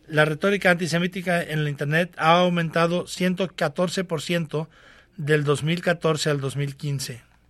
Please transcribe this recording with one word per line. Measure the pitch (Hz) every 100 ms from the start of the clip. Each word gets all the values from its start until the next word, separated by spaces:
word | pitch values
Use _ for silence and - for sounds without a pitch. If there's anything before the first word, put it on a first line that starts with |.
| -
la | 151 151
retórica | 151 196 202 185
antisemítica | 170 170 165 180 190 180 175
en | - 156
el | 151
Internet | 139 147 156 180 -
ha | 156 175
aumentado | 180 175 165 165 170 175 -
ciento | - 180 185 190
catorce | - 160 143 180 196
por | 180 160
ciento | - 170 156 151 160 - - - _ -
del | 143 156
dos | 147 135
mil | 147 170
catorce | 180 170 160 151 156
al | 143
dos | 135 135
mil | 143 135
quince. | 147 139 - 117 _ _